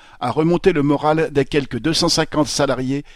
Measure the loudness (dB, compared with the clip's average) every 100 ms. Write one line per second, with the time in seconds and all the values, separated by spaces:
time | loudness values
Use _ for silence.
0 | -20 -8 -6 0 0 2 2 2 2 2
1 | 2 0 0 0 0 0 -2 -4 -2 0
2 | 0 0 -2 0 -2 0 0 0 -2 -4
3 | -6